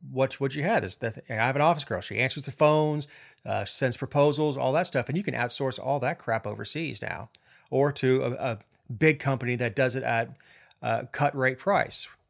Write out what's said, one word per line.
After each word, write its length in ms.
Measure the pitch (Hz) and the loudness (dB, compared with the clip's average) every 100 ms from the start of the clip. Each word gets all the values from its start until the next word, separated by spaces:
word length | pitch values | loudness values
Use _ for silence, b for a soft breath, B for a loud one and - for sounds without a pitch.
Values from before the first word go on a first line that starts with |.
| 135 | -8
what, 280 | 131 135 - | 0 0 0
what 160 | 139 143 | -4 -2
you 80 | |
had 200 | 156 226 | 0 0
is 120 | - - | 0 -4
that 220 | 117 104 - | -6 -6 -8
I 40 | |
have 220 | 110 120 135 | 0 0 4
an 60 | |
office 220 | 151 156 | 4 2
girl. 180 | - 92 | 0 -4
She 160 | - 101 | -4 -2
answers 260 | 127 147 | -2 -2
the 80 | 143 | -8
phones, 560 | - 151 151 151 147 143 B B B - | 2 4 6 2 0 -6 B B B -6
uh, 200 | 104 101 | -4 -2
sends 320 | - 135 117 | -2 -2 -2
proposals, 600 | 104 147 143 139 151 135 | -2 4 4 4 0 0
all 160 | 127 | 0
that 140 | 143 180 | 2 0
stuff. 220 | 139 120 | -2 -2
And 80 | 151 | -2
you 60 | |
can 120 | 202 123 | -2 -2
outsource 420 | 120 - 135 120 | -2 -2 -4 -4
all 220 | 127 143 | -2 0
that 180 | 127 165 | 0 -4
crap 300 | - 113 107 | -2 -2 -2
overseas 560 | 107 110 151 165 113 | -8 -8 -6 -6 -6
now 260 | - 82 113 b b b b | -8 -8 -12 b b b b
or 220 | 131 143 | 2 2
to 320 | 143 131 131 | 2 2 4
a, 80 | 127 | 2
a 280 | 123 127 110 - _ _ | -2 -4 -6 -10 _ _
big 280 | 117 156 151 | 2 4 4
company 360 | 143 131 120 123 | 0 -2 -2 -2
that 180 | 120 110 | -2 2
does 200 | 131 123 | 0 0
it 60 | |
at, 340 | 120 117 117 - b b b b | -2 0 -2 -8 b b b b
uh, 220 | 117 113 120 | -2 -2 -4
cut 260 | - 143 139 | 0 0 2
rate 220 | 131 131 | 0 0
price. 480 | - 190 - - - - | 2 2 2 -4 -10 -16